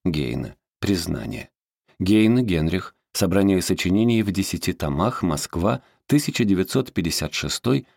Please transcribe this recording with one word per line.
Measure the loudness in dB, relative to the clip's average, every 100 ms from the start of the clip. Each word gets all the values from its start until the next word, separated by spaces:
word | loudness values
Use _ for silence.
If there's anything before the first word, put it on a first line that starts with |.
Гейне. | -4 -2 -2 -4 -8 -12 _ _
Признание. | -2 0 -2 -6 -6 -10 -12 _ _ _ _ -4
Гейне | 2 4 6 4
Генрих. | 2 0 0 -2 -6 -14 _
Собрание | -4 0 2 4 2
сочинений | 0 -2 2 2 4 2
в | 0
десяти | -2 -2 -4 -4
томах. | -4 -4 -2 -2 0
Москва. | -2 -2 -4 -2 -2 -2 -6 _ 0
Тысяча | 0 0 0
девятьсот | 2 2 2 0 -2
пятьдесят | -2 -2 -2 -4
шестой, | -4 -6 -4 -2 -2 -4